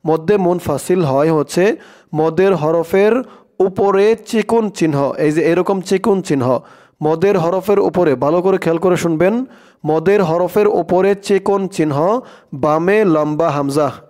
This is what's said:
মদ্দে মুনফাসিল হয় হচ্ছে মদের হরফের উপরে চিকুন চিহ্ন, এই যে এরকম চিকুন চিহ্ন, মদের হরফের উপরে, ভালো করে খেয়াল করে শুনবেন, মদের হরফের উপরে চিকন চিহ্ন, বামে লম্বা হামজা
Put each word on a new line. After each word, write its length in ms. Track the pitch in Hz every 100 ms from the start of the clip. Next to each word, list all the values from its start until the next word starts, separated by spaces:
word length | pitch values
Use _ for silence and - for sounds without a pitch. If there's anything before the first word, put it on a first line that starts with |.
| 165
মদ্দে 260 | 160 160 208 175
মুনফাসিল 540 | 175 - 139 - 185 151
হয় 200 | 135 156 156
হচ্ছে 280 | 139 175 196 320 - - _ 151
মদের 340 | 160 160 190 175
হরফের 520 | 151 170 160 190 208 247 247 - _ - 190
উপরে 380 | 190 196 190 208 226 -
চিকুন 340 | 226 208 233 214 -
চিহ্ন, 180 | 165 139 139 -
এই 80 | 151 151
যে 60 | 151
এরকম 260 | 170 180 196 180
চিকুন 300 | 190 220 196 -
চিহ্ন, 180 | 143 123 120 - - _ _
মদের 320 | 151 160 190 202
হরফের 380 | 165 185 185 202 190
উপরে, 240 | 180 170 123
ভালো 140 | 139 175
করে 140 | 185 190
খেয়াল 140 | 170 165
করে 120 | 180 175
শুনবেন, 300 | 170 156 180 233 262 - - _ 156
মদের 300 | 156 160 202 170
হরফের 400 | 170 180 208 208 180
উপরে 300 | 165 180 190 202 -
চিকন 340 | 196 196 196 190
চিহ্ন, 220 | - 156 139 170 214 - - _ 139
বামে 340 | 151 156 175 214 208
লম্বা 340 | 156 151 151 165 143
হামজা 320 | 139 139 143 -